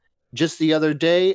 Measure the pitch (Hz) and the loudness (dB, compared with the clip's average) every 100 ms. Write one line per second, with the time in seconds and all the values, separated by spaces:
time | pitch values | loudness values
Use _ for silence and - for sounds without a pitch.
0 | _ _ _ 131 160 - 160 156 156 151 | _ _ _ -4 -4 -2 0 0 0 0
1 | 165 175 185 | 0 2 0